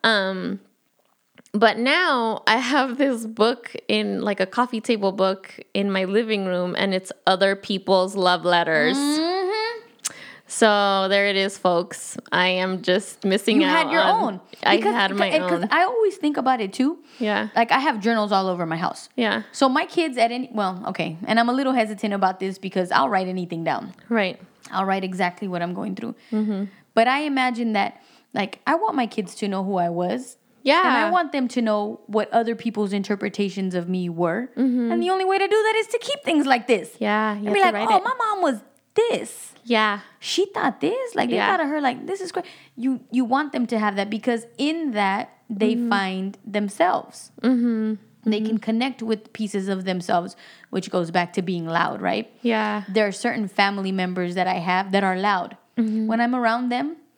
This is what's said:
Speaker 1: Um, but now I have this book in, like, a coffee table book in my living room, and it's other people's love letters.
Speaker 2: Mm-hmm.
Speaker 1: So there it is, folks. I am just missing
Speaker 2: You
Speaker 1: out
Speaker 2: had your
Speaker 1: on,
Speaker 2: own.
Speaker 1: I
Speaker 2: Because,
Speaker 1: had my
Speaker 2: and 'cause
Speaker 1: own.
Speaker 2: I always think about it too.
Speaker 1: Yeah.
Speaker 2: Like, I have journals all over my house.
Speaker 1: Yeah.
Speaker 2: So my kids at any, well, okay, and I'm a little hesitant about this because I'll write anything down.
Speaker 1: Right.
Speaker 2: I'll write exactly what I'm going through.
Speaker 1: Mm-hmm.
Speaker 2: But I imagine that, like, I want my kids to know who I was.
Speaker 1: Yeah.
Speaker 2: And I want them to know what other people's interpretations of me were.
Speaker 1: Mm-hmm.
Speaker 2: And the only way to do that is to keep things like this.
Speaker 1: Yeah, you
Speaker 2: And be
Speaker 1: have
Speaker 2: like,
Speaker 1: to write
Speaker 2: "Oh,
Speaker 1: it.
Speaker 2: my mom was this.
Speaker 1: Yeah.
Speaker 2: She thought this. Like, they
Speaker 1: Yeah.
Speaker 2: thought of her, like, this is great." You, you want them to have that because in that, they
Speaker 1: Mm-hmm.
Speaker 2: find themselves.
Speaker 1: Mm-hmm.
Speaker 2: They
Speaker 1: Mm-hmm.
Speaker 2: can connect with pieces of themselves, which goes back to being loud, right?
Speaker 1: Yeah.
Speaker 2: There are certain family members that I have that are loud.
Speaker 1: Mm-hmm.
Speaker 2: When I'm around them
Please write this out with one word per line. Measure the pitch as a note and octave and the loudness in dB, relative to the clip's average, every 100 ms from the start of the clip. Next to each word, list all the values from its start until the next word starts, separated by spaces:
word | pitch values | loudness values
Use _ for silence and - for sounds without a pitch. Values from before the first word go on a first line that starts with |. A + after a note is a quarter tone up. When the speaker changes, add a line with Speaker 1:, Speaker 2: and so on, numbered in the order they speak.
Speaker 1:
Um, | A3+ G#3+ F#3+ F#3+ F3+ G3 _ _ _ _ _ _ _ _ _ | 2 0 0 -4 -6 -8 _ _ _ _ _ _ _ _ _
but | G#3 G#3+ G3+ | 4 4 4
now | B3+ D#4+ F4+ C4 A3+ A3 - | 2 2 4 2 0 0 2
I | A3+ | 2
have | B3 C#4+ C4 B3 | 2 0 0 0
this | C#4 A#3 A3+ | 0 0 -6
book | A3+ A3 B3 - - - | 0 0 0 -10 -12 -2
in, | G#3+ G#3 G3 | -2 0 -2
like, | F3+ G3 | -2 -2
a | F#3+ | -2
coffee | A#3 B3 A#3 | 0 -2 -2
table | - A3 G3 | -2 0 0
book | F#3+ F#3+ F#3+ - - - | 2 0 0 -8 -20 -8
in | G3 G3+ | -2 0
my | F#3+ F#3+ | 0 2
living | G3+ A3+ G#3 F#3+ | 0 0 -2 -2
room, | F3+ F3+ - | -2 -2 -2
and | G3 | 0
it's | F#3 F#3 - - | -2 -4 -2 2
other | F#3 G3 G3 | 4 4 2
people's | - G3 F#3 F#3+ F#3 G3 | -4 -4 2 4 4 2
love | F3+ F3+ | 2 2
letters. | E3+ F3 E3 D#3+ D3+ C4+ | 4 2 4 2 2 2
Speaker 2:
Mm-hmm. | C#4+ D4+ E4 F#4 F#4 G#4+ A4 A#4 - _ - - - - _ | 0 0 0 -2 -2 -2 -4 -8 -16 _ -12 -12 -20 -20 _
Speaker 1:
So | - A3 G#3 G3+ G3 F#3+ | 2 4 4 2 2 2
there | G3+ G3+ | 2 2
it | G3 | 2
is, | G3 G3 | -2 0
folks. | F#3 E3+ F3+ - - - - | 2 2 0 -10 -12 -14 -2
I | F3 F3+ | 2 2
am | F#3 F#3 F#3 | 2 -2 -2
just | - F#3 F#3+ - G3 | 0 0 0 -4 0
missing | F#3+ - A#3 | 0 2 4
Speaker 2:
You | C#4+ | 4
Speaker 1:
out | D#4+ D#4+ | 2 2
Speaker 2:
had | |
your | - | 2
Speaker 1:
on, | F#4+ G#4+ D#4 F#3+ | 2 2 0 -4
Speaker 2:
own. | - - | -14 -4
Speaker 1:
I | - - | 0 2
Speaker 2:
Because, | G4 | 2
Speaker 1:
had | D4 G3 G3+ | 0 0 0
my | G3 | 2
Speaker 2:
and | D#4 - | 2 2
'cause | E4+ | 0
Speaker 1:
own. | G3 | 2
Speaker 2:
I | D#4 | 2
always | F#4+ B4 G#4 - | 2 2 0 0
think | D4 C#4 | -2 0
about | C4 B3+ | 0 0
it | G3 | -2
too. | - C4+ - - - | 0 0 0 -12 -4
Speaker 1:
Yeah. | G#3+ G3+ G#3+ A3+ | -2 0 0 0
Speaker 2:
Like, | A#3 | 2
I | C4+ | 2
have | D4 A3+ | 2 0
journals | G3+ A3+ G#3 | 0 0 2
all | G3+ F#3+ | 2 0
over | F3+ E3 | -2 -2
my | D#3+ | -2
house. | F3+ - - - | -4 -6 -12 -4
Speaker 1:
Yeah. | A3+ A3 G3+ | 0 0 -4
Speaker 2:
So | - C4+ | 2 2
my | C4+ F4 | 2 0
kids | - D#4+ B3 | -2 -2 2
at | A3+ | 0
any, | A#3+ B3+ | 0 -6
well, | G#3+ F#3+ F#3 - | -2 -2 -2 -8
okay, | F#3 E3 D#3+ G3 | -4 -6 -6 0
and | A3+ | 2
I'm | A#3+ | 2
a | |
little | B3+ C#4 | 2 0
hesitant | C4 A3 G#3 G#3+ | 0 0 -2 -4
about | G3+ F#3+ F#3+ | 0 0 0
this | F#3+ F#3 | -6 -6
because | F#3+ F#3 F3+ | -4 -2 0
I'll | F3 C3+ | 2 2
write | F#3+ F#3 | 0 -2
anything | F#3 F3 E3 | -4 -6 -4
down. | D#3+ B2 - - - | -2 -4 -6 -16 -4
Speaker 1:
Right. | A#3 F#3 - - _ - | 0 0 -4 -16 _ -8
Speaker 2:
I'll | F#3+ F#3+ | -4 0
write | F#3+ | -2
exactly | F#3+ F#3 F3+ F3 G3+ | -2 -2 -4 -2 -8
what | F3 | -4
I'm | F3 | -4
going | F3+ G3+ F#3+ | -6 -6 -8
through. | A#3 A3+ - | -10 -12 -6
Speaker 1:
Mm-hmm. | G#3+ G#3+ G3 G3 - _ | -4 -2 -4 -6 -12 _
Speaker 2:
But | - A#3 | 2 2
I | C#4 | 2
imagine | D4+ C4+ B3+ A#3 A#3 | -2 0 0 0 0
that, | G#3 G#3 - - - _ | 0 -2 -6 -20 -20 _
like, | - G3 - - | -6 -6 -6 -2
I | E4 | 0
want | G#4+ C4+ | 0 0
my | A3+ | -2
kids | - F#3 - | -4 -8 -6
to | G#3 | -4
know | F#3+ | -2
who | F#3+ F#3+ | -2 0
I | E3+ | 0
was. | E3+ F3+ A#3+ C4 - _ _ | 0 -2 -2 -6 -20 _ _
Speaker 1:
Yeah. | C4+ D#4+ | 2 4
Speaker 2:
And | F4+ B3 | 4 4
I | G#3+ | 4
want | F4+ D#4 | 2 0
them | C#4+ B3 | -2 -2
to | B3 | 0
know | A3+ G#3+ G#3 A#3 - | 0 0 -2 -8 -2
what | G#3+ G#3 | -2 2
other | A3+ A#3 A3+ | 0 0 -2
people's | A#3 G#3 G3+ | -4 -2 -2
interpretations | G3+ F#3+ G3+ G#3 - G3+ F#3 F#3+ F3+ | -2 -2 -2 -4 -4 -4 -2 -4 -2
of | E3+ | -2
me | F#3 F3 | -4 -4
were. | E3 F3 F#3 B3+ - | -2 0 0 -4 -2
Speaker 1:
Mm-hmm. | C4 B3 A#3 | 0 2 0
Speaker 2:
And | A#3 | 0
the | F4 | 0
only | F#4+ F#4+ | 0 0
way | F#4+ | 0
to | F#4+ | 2
do | G#4+ | 2
that | G#4+ A4 | 2 0
is | A4 | 0
to | A#4+ | -4
keep | - C#5+ | -4 -6
things | - D#4 C#4 | 0 2 4
like | B3 G#3+ | 2 4
this. | G#3+ D#3 - | 0 0 -4
Speaker 1:
Yeah, | G#3 G#3+ G#3+ | 0 2 0
you | G#3 G#3 | -2 0
Speaker 2:
And | |
be | G4+ | 4
Speaker 1:
have | F#4 | 4
Speaker 2:
like, | G4+ A#4 | 2 2
Speaker 1:
to | |
write | G4 | 2
Speaker 2:
"Oh, | |
Speaker 1:
it. | |
Speaker 2:
my | G#4+ B4+ | 2 -2
mom | A4+ G#4 | -2 0
was | E4+ A3 - _ _ - | 0 0 -8 _ _ 2
this. | A#4 - A3 - - - A#3 | 2 0 -4 -14 -18 -20 0
Speaker 1:
Yeah. | A3 G#3+ G3+ - _ | 2 2 0 -10 _
Speaker 2:
She | - - G4+ | -4 -2 0
thought | - - - | 0 -2 0
this. | D4+ A#4+ B4+ - | -2 -2 -4 -2
Like, | A#3+ | -2
they | E4+ | 2
Speaker 1:
Yeah. | - | 2
Speaker 2:
thought | F#4+ | 2
of | D4 | 0
her, | D4+ | 0
like, | C#4 B3+ - | -2 -4 -8
this | G4 | -8
is | F#4 | -6
great." | F#4 - - - - | -8 -10 -18 -20 -6
You, | B3 B3+ - | -4 -4 -2
you | B3 A#3+ | -2 0
want | C4 D4+ | 0 0
them | - A#3 | -4 -2
to | A3+ | 0
have | G#3+ G3 | 0 0
that | G3+ | -2
because | A3 B3+ A#3 A#3 - | -2 -2 -2 -4 -4
in | C#4+ E4 D#4 | -2 0 -2
that, | G#3 G3 G3 - _ _ | 0 0 0 -6 _ _
they | G3+ A3 A#3+ | 0 2 2
Speaker 1:
Mm-hmm. | A#3+ | 2
Speaker 2:
find | G3+ F#3+ F#3 F#3+ - - | 0 0 -2 -6 -8 -6
themselves. | G3+ G#3 - E4+ - - - - - | -4 -4 2 2 2 -4 -20 -20 -4
Speaker 1:
Mm-hmm. | A#3+ B3+ A#3+ A3 A3 G#3+ - _ | 0 2 2 0 -2 -4 -10 _
Speaker 2:
They | A3 G#3+ | -2 0
Speaker 1:
Mm-hmm. | A3 | 0
Speaker 2:
can | A3 | -2
connect | A3 A3+ C4 B3+ | 0 0 -2 -4
with | A3+ G#3+ - | -4 -4 -4
pieces | - G#3+ G3+ F#3+ | -8 -4 -2 -2
of | F#3+ | -4
themselves, | F#3+ F3+ F3 F3 F3 - - - - | -2 -4 0 0 -2 -12 -20 -20 -6
which | F#3+ - | -6 -2
goes | F#3+ E3+ | -2 0
back | F3 F3 | -2 -2
to | - | -4
being | F3 F3 E3 | -2 -4 -2
loud, | E3 E3+ C#3 | -2 -2 -2
right? | F#3+ F#3+ A#3 _ | -2 -2 -4 _
Speaker 1:
Yeah. | A#3+ A3 G#3+ G#3 G3 | -2 0 -2 -4 0
Speaker 2:
There | G3 G#3 | 2 2
are | |
certain | F#3+ A#3+ - G3+ | 0 -4 -2 -4
family | - G3+ G3+ F#3+ | 2 2 2 -2
members | F#3+ F#3 F3+ F3 F3+ | -2 -2 -2 -2 0
that | F3+ | 0
I | F3+ | 0
have | E3+ F#3 G3 | 0 0 2
that | G3 | 2
are | G3 F#3 | 2 0
loud. | G#3 F#3+ F3 - _ - | 0 0 -4 -12 _ -2
Speaker 1:
Mm-hmm. | A3 A3 A3 | -2 0 0
Speaker 2:
When | A3+ | 2
I'm | A#3+ B3+ | 2 2
around | A#3 A#3 B3 | 2 0 -2
them | B3 C#4+ E4 _ | -2 -4 -8 _